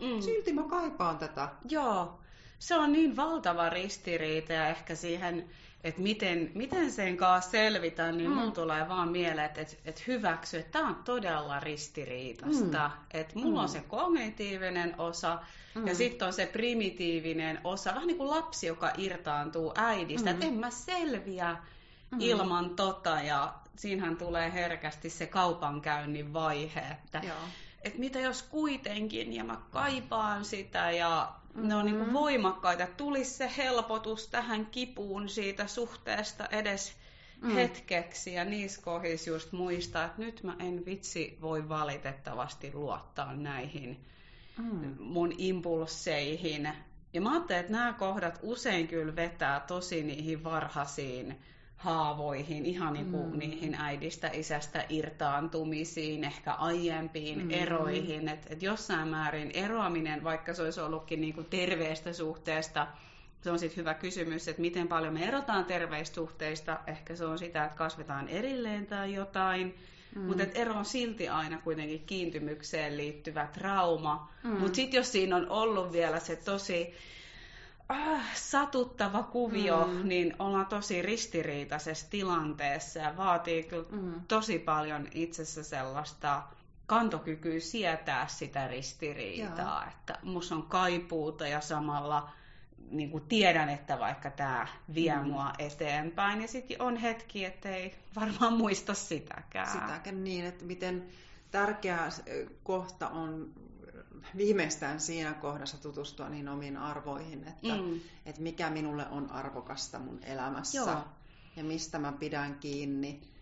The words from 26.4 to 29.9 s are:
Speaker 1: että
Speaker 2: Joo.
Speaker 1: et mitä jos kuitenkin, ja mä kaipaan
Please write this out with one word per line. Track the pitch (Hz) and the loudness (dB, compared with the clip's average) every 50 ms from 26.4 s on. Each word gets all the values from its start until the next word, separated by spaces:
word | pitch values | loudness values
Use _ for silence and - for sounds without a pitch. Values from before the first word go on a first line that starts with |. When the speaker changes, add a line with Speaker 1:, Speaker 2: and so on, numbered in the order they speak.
| 160 156 151 147 151 156 - 151 143 143 | 2 2 2 0 -2 -4 -4 -6 -6 -6
Speaker 1:
että | 151 - - - - 156 196 | -8 -10 -10 -6 -6 -4 -4
Speaker 2:
Joo. | 180 160 156 165 175 180 - - - - - | -4 -6 -6 -8 -10 -10 -12 -14 -16 -16 -8
Speaker 1:
et | - 208 - | -8 -6 -2
mitä | 240 254 269 262 254 | -2 -2 -2 0 0
jos | 262 262 247 - - | 0 0 -2 -2 -6
kuitenkin, | - - 311 311 294 277 262 - 202 208 214 214 220 214 220 233 226 226 | -4 0 0 2 2 0 -2 -2 -4 -2 -2 -2 -2 -2 -2 -2 -2 -4
ja | 226 220 | -4 -2
mä | 226 226 220 - - | -4 -4 -6 -8 -4
kaipaan | - - 277 285 | 0 0 2 2